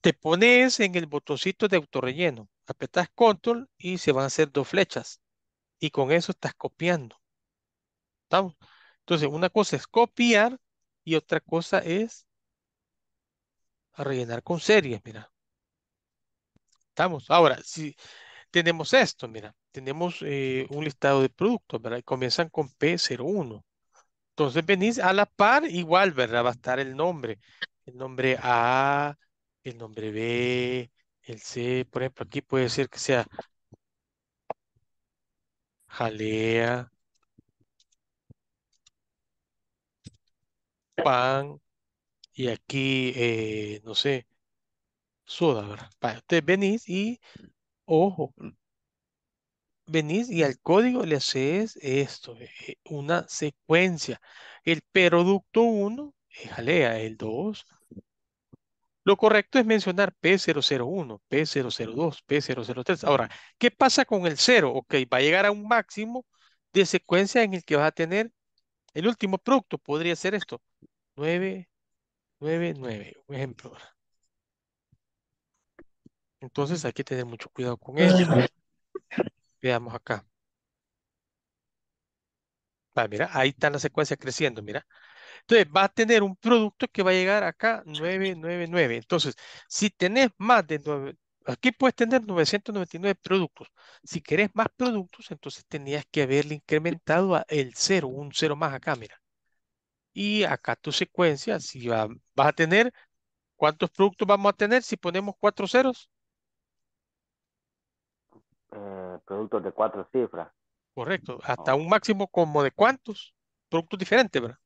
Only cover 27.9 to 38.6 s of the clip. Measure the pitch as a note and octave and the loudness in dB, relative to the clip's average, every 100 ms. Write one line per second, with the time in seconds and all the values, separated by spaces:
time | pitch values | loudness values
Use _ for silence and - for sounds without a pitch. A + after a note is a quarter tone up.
27.9 | B2 C3 B2+ C3 B2 B2 A#2+ A#2 C3 C#3 | -12 -10 -2 0 0 2 2 4 2 2
28.9 | C#3+ D3 D3 _ _ _ _ C3 A#2 A2+ | 0 -2 -8 _ _ _ _ -18 -14 -14
29.9 | A2 G#2+ G#2+ A#2 A#2+ B2 B2 B2 B2+ A#2+ | -10 -8 -6 -4 -2 -2 -2 -2 -6 -8
30.9 | _ _ _ - A2+ - B2 A#2+ B2+ B2 | _ _ _ -18 -16 -12 -8 -4 -4 -4
31.9 | B2+ B2+ - - C#3+ _ C3+ B2 - C3 | -6 -8 -8 -10 -10 _ -2 0 -2 -4
32.9 | - - B2+ A2+ - - _ _ - _ | -6 -2 0 -2 -12 -20 _ _ -20 _
33.9 | _ _ _ _ _ _ - _ _ _ | _ _ _ _ _ _ -18 _ _ _
34.9 | _ _ _ _ _ _ _ _ _ _ | _ _ _ _ _ _ _ _ _ _
35.9 | - A#2 G#2+ G#2+ A2 A2 A#2 A#2 B2 A#2+ | -6 -6 -4 -4 -2 0 0 0 -2 -8
36.9 | _ _ _ _ _ _ _ _ _ _ | _ _ _ _ _ _ _ _ _ _
37.9 | _ _ _ _ _ _ _ | _ _ _ _ _ _ _